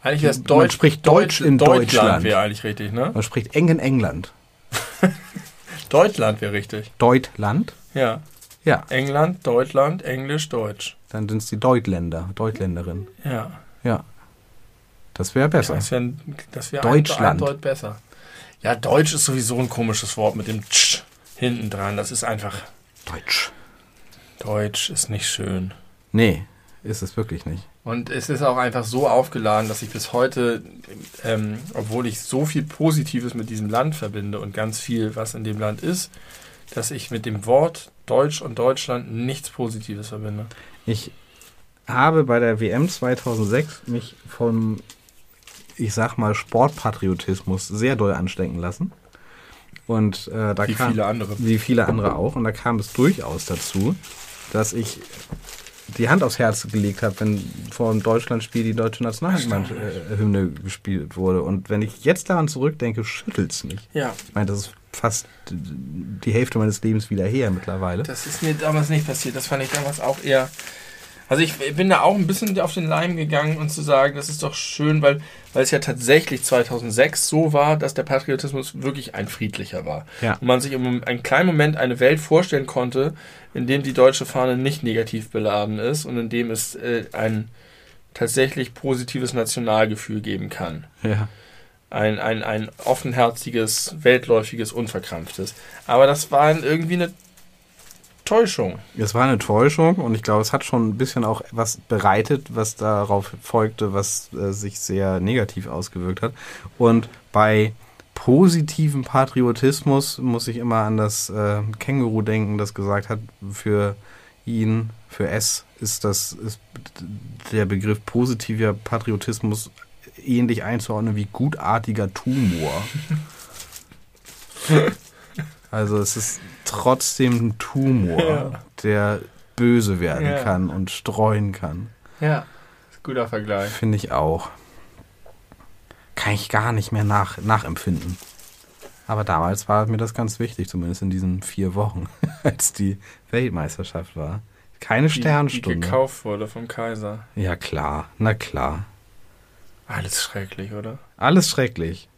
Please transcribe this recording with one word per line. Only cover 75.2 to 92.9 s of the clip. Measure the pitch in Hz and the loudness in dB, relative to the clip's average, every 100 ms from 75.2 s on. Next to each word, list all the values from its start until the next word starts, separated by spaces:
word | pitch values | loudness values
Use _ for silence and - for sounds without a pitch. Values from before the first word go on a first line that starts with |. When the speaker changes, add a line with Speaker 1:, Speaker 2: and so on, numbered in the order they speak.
| - - - | -4 -20 -4
Speaker 1:
weil | - | 0
es | 131 | 2
ja | - | 2
tatsächlich | 156 127 120 151 156 127 | -2 -4 6 6 6 -4
zweitausendsechs | - 127 120 123 117 107 143 - - | 2 2 2 -2 -2 2 2 2 0
so | 156 160 | 2 4
war, | 147 147 156 | 4 4 2
dass | 139 - | 0 -4
der | |
Patriotismus | - 135 139 131 143 135 131 - | -2 -2 0 -4 -2 -6 -8 -6
wirklich | 131 143 117 104 | -6 -6 -10 -8
ein | 101 | -8
friedlicher | - 107 - - 90 82 | -6 -6 -6 -8 -8 -6
war. | 76 - - | -8 -10 -4
Speaker 2:
Ja. | 117 | -2
Speaker 1:
Und | - | 0
man | 123 127 | 2 2
sich | 139 | 2
im, | 135 123 123 | -2 -2 -2
einen | 113 120 | -2 -4
kleinen | - 135 180 | 2 4 4
Moment | 156 151 151 | 4 2 2
eine | 127 123 | 0 4
Welt | 127 156 | 4 4
vorstellen | 151 156 180 143 131 | 4 2 4 -2 -2
konnte, | - 123 127 143 151 - - - 131 | -4 -2 0 -2 -4 -18 -20 -12 -6
in | 123 | 0
dem | 139 | 0
die | 135 | 0
deutsche | 131 127 135 127 | 6 6 6 -4
Fahne | 131 127 123 | 0 0 2
nicht | 135 151 | 0 -2
negativ | 117 113 113 113 107 | -2 -2 -2 -4 -4
beladen | 113 107 104 104 107 | -2 0 0 0 -2
ist | 113 151 151 | -2 -2 -4
und | 123 | -4
in | 117 | -2
dem | 120 117 | -2 -2
es, | 113 - - | -4 -6 -8
äh, | 120 117 117 | -4 -4 -4
ein | - 110 110 110 - - - - - - | -4 -2 -2 -4 -12 -20 -20 -20 -20 -20
tatsächlich | - 117 - 131 147 120 - | -6 -2 2 0 0 -8 -6
positives | 139 127 123 131 127 | -2 -2 -2 -4 -4
Nationalgefühl | 127 113 - 117 110 110 107 - 107 | -2 -2 -2 2 4 2 0 -6 -6
geben | 104 98 92 | -4 -6 -6
kann. | - 90 78 - _ | -6 -8 -8 -14 _
Speaker 2:
Ja. | 110 104 104 - - - - _ _ | -2 0 -2 -8 -20 -20 -20 _ _
Speaker 1:
Ein, | - 107 104 | 0 0 2
ein, | 98 110 | -2 -2
ein | - 107 110 - | -2 -4 -4 -6
offenherziges, | - | 0